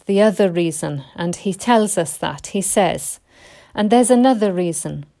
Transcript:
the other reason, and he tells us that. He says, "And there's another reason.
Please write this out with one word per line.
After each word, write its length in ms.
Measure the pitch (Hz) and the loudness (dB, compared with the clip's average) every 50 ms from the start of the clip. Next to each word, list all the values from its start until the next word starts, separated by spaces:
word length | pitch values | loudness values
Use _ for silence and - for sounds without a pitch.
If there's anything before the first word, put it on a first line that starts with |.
| - | -4
the 160 | - 196 196 214 | -2 2 4 4
other 300 | 220 185 - 208 185 170 | 4 4 2 0 0 2
reason, 500 | 175 170 165 151 - 160 151 147 139 135 - - | 0 -2 -2 -2 -4 -6 -6 -6 -8 -10 -12 -10
and 180 | - 170 175 170 | -6 -6 -6 -6
he 180 | - - 202 185 | -4 -6 -6 -6
tells 460 | - - 240 240 220 214 214 - 185 | -4 0 2 2 2 2 2 0 -2
us 180 | 165 - - - | -4 -4 -6 -6
that. 280 | 170 156 147 - - - - | -6 -8 -8 -8 -12 -8 -8
He 80 | 196 185 | -6 -4
says, 560 | - - 220 190 165 - - - - - - _ _ _ _ - - - - - _ _ | -2 0 2 2 2 0 -4 -8 -10 -12 -14 _ _ _ _ -20 -20 -20 -20 -20 _ _
"And 160 | - 214 214 | -4 0 2
there's 220 | 226 247 247 240 254 | 4 4 4 4 4
another 400 | 240 247 269 262 214 214 202 180 | 4 4 4 4 2 0 0 0
reason. 520 | 180 180 170 160 - - 156 147 147 143 - _ _ | 0 -2 -2 -4 -4 -8 -8 -10 -10 -12 -16 _ _